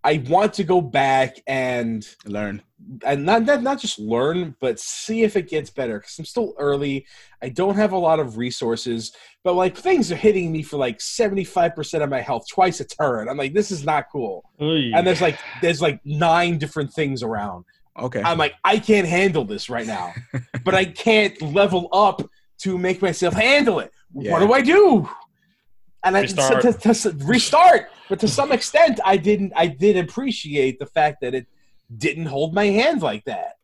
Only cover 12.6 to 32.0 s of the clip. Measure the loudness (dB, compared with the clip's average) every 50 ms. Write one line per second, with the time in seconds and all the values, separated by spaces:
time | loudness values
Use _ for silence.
12.6 | 2 2 2 -4 -10 -12 -4 -2 0 0 0 -2 -4 -6 -6 -6 -6 -2 -2 -2
13.6 | -2 -2 -6 -6 -2 0 0 -2 -2 _ -8 -6 -6 -6 -8 -10 _ _ _ _
14.6 | -4 0 0 0 0 2 2 2 2 2 2 2 0 0 -2 -4 -14 -16 -8 -2
15.6 | -2 -2 0 0 -2 -2 -2 -4 -8 -6 -2 0 2 4 4 4 2 0 -2 -4
16.6 | -4 -6 -6 -6 -6 -6 _ -4 -4 -4 -4 -4 -6 -6 -6 -6 -6 -8 -10 -12
17.6 | -18 _ _ _ _ _ _ -10 -10 -6 -6 -2 -2 -2 0 0 -2 -2 -4 _
18.6 | -2 0 0 0 2 2 2 2 2 2 0 2 2 2 0 0 -2 -4 -8 -10
19.6 | -8 -8 -8 -6 -6 -6 -6 -6 -8 -10 -12 -14 -16 _ -10 -10 -10 _ -12 -6
20.6 | -2 0 2 2 0 0 -6 -2 2 4 4 4 4 0 -4 -6 -8 -2 2 2
21.6 | 2 2 2 -2 -2 0 2 4 4 4 2 -2 -10 -14 _ _ _ _ _ _
22.6 | -6 -4 -4 -2 -2 -2 -2 0 -2 -2 -2 0 -2 0 2 2 4 4 4 4
23.6 | 4 2 0 0 -4 -8 _ _ _ _ -14 -10 -4 -2 2 4 4 4 4 4
24.6 | 4 6 6 8 8 8 6 4 2 -2 -10 -16 -20 _ _ _ _ _ _ _
25.6 | _ _ -20 -20 -20 -20 -18 -2 -2 0 2 2 0 0 0 0 2 2 2 4
26.6 | 4 2 2 2 2 2 2 2 0 -4 -4 -4 -2 0 0 0 2 2 4 8
27.6 | 8 8 8 6 2 -4 -20 -20 -6 -6 -2 0 0 0 0 0 0 0 0 -2
28.6 | -2 0 4 4 4 4 4 0 2 2 2 2 4 2 2 2 0 -4 0 0
29.6 | 0 0 0 2 2 4 4 4 0 -4 -6 -6 -4 -4 -6 -6 -8 -4 0 0
30.6 | 0 0 0 -4 -12 -4 _ 0 0 0 0 _ -6 -6 -6 -6 -8 _ _ _
31.6 | _ _ _ _ _ _ -12 -4